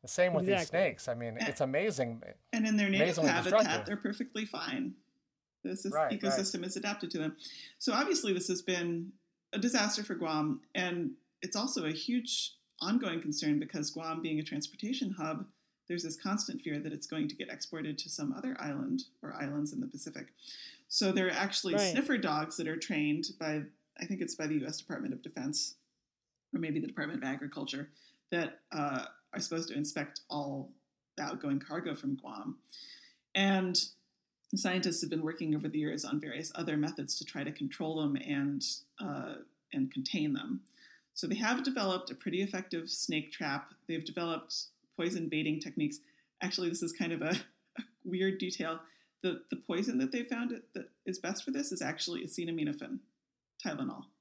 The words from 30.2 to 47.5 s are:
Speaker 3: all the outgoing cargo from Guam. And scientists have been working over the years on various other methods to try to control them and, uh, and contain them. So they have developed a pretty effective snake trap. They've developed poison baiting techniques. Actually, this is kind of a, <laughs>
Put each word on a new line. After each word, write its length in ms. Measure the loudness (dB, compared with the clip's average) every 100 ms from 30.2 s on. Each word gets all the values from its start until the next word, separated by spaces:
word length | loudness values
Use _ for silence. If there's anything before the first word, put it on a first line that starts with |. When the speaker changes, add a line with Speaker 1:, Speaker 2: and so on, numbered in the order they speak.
| -6
Speaker 3:
all 400 | -4 -2 -4 -8 -14 _ _ _ -6
the 80 |
outgoing 340 | -4 -2 2 0
cargo 360 | 0 -4 -4
from 200 | -4 -2 -2
Guam. 420 | -4 -8 -8 -8 _ -20 -18 -20 -20 _ _
And 420 | 2 4 4 4 2 0 -6 _ _ _ _ _
scientists 460 | 0 2 2 2 0
have 100 | 0
been 120 | 0
working 320 | 0 0 0
over 140 | 2 2
the 100 | 0
years 260 | 0 -2
on 160 | -2 -2
various 320 | -2 -6 -6
other 220 | -4 0 2
methods 420 | 2 0 -4 -4
to 60 |
try 180 | -4 -6
to 80 | -6
control 500 | -4 -4 -2 -2 2
them 140 | 2 0
and, 460 | 0 0 2 0 -2 -4 -10 -8
uh, 360 | -6 -4 -6 -8 -12 _ _
and 180 | 0 0
contain 440 | 0 0 2 2
them. 260 | 2 0 -4 -6 _ -20 -20 _
So 120 | -6 -2
they 100 | 2
have 260 | 2 2
developed 460 | 2 2 2 2 -2
a 40 |
pretty 260 | -6 -2 0
effective 460 | 0 -2 -4 -6 -4
snake 420 | -4 0 -2 -2
trap. 400 | -4 -2 -2 -4 -18 -6
They've 160 | -4
developed 500 | -4 -2 -2 -2 -4 -8 -8 _ _ -2
poison 320 | -2 0 0
baiting 280 | 0 0 0
techniques. 400 | -2 0 0 -2 _ _ _ _
Actually, 260 | -2 0 0
this 140 | 0
is 100 | -4
kind 200 | -2 -2
of 80 | 0
a, 80 | 2
<laughs> 480 | 0 -2